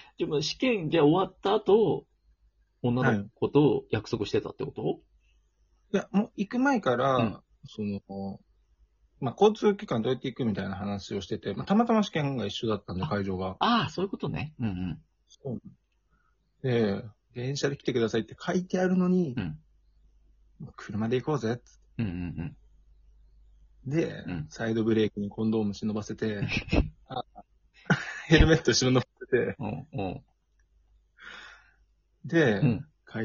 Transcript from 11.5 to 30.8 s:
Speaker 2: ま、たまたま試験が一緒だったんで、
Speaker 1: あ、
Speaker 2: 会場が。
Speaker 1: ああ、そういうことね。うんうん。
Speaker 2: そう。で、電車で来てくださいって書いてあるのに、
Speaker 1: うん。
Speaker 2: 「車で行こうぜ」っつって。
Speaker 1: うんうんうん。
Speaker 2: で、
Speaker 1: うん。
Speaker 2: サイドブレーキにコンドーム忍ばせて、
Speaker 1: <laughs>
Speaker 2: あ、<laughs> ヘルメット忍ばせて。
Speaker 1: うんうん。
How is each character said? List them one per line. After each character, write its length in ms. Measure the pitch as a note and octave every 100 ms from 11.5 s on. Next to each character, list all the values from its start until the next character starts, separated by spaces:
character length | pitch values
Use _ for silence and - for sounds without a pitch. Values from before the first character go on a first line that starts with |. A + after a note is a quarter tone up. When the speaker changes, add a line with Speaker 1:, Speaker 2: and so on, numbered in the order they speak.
Speaker 2:
ま、 100 | G2+
た 100 | C3+
ま 120 | G#3 A#3
た 80 |
ま 100 | A3
試 80 | G3
験 240 | D#3+ C#3+ C3
が 100 | G2+
一 60 |
緒 160 | - A2+
だ 80 | G#2
っ 80 | -
た 80 |
ん 40 | F2+
で、 60 |
Speaker 1:
あ、 40 | -
Speaker 2:
会 160 | G2+
場 140 | G2 F#2
が。 180 | F#2+ F2+
Speaker 1:
あ 260 | G#3 A#3 C3+
あ、 20 |
そ 120 | E3+
う 40 | G3
い 20 |
う 20 |
こ 80 | -
と 100 | F3
ね。 260 | - C#3 -
う 40 |
ん 20 | A2+
う 40 |
ん。 320 | F2+ F2+ - _ _ _
Speaker 2:
そ 240 | _ C3+
う。 80 | - - - _ _ _ _ _ _ _ _
で、 400 | C3 A#2 G#2 G2 G#2+ - _
電 220 | B2 B2+ C#3+
車 140 | C#3
で 80 | C#3
来 60 |
て 100 | -
く 80 | B2
だ 80 | A2
さ 80 | A#2
い 40 |
っ 20 | G#2+
て 100 | -
書 140 | -
い 160 | F3+ F3+
て 100 | F#3
あ 80 | F#3
る 100 | F#3
の 100 | F3+
に、 260 | F#3 D#3 A#2+
Speaker 1:
う 40 |
ん。 160 | F2 D2+ _ _ _ _ _ _ _ _ _ - - -
Speaker 2:
「車 320 | - G#2 A2+
で 80 | B2+
行 40 | D3+
こ 80 | C#3+
う 40 |
ぜ」 140 | A2+ A#2+
っ 20 |
つ 20 |
っ 20 |
て。 400 | - - _ -
Speaker 1:
う 0 |
ん 40 | G#2
う 40 |
ん 460 | F2 F2 E2+ F2 - _ _ _ _ _ _ _ _ _ _ _ _ C3
う 40 |
ん。 0 |
Speaker 2:
で、 340 | D#3 - - -
Speaker 1:
う 40 |
ん。 140 | F2 D2+
Speaker 2:
サ 180 | - A2+
イ 60 |
ド 100 | A2+
ブ 100 | A2
レ 120 | A2 G#2+
ー 40 |
キ 120 | G#2
に 80 | G2+
コ 160 | - A2
ン 40 |
ド 120 | A2
ー 20 |
ム 100 | G#2
忍 200 | G2 A2
ば 100 | G#2+
せ 120 | G#2 A2
て、 300 | A2 G#2 A#2+ - - -
Speaker 1:
<laughs> 320 | - - -
Speaker 2:
あ、 160 | - - - - _ _ _ -
<laughs> 400 | - - - -
ヘ 100 | D#3
ル 80 | D#3
メ 80 | D#3+
ッ 80 |
ト 100 | -
忍 180 | A2+ B2+
ば 100 | B2+
せ 60 | - - -
て。 280 | A#2+ G#2+ -
Speaker 1:
う 60 | G#2
ん 220 | G2 -
う 100 | A#2 F#2 -
ん。 60 | - _ _ _ _ _